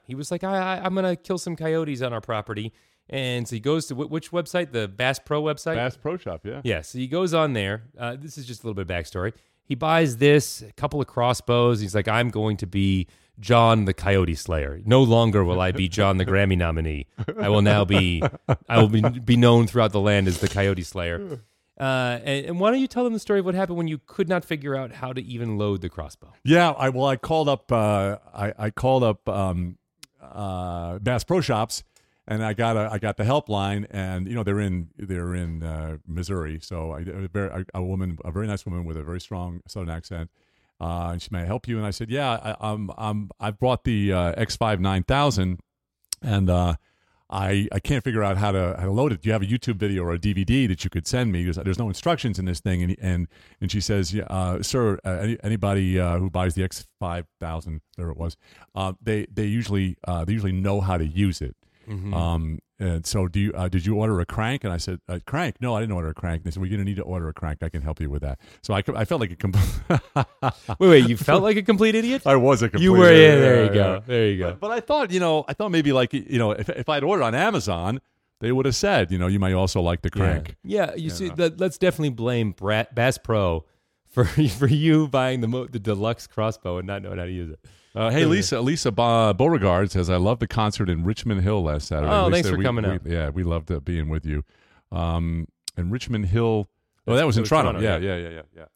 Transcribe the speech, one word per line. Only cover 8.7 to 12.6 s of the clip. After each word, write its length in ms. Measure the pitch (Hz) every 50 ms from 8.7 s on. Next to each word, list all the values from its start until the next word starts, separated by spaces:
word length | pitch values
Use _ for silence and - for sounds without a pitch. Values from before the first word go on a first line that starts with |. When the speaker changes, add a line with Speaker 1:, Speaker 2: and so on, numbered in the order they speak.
| 104 98 95
Speaker 1:
bit 60 | 87 92
of 100 | 87 80
backstory. 280 | - - 95 90 110 - - _ _ _ _ _
He 100 | _ 139
buys 400 | 120 160 156 160 165 165 139 120
this, 460 | 113 139 147 147 151 131 - - -
a 100 | 113 104
couple 280 | - - 147 147 143 147
of 60 | 131
crossbows. 760 | - - 127 120 123 123 - - - 120 120 120 120 120 104
He's 140 | 104 95 98
like, 140 | 107 95 110
"I'm 200 | 107 117 120 120
going 260 | 104 107 107 110 107
to 80 | 101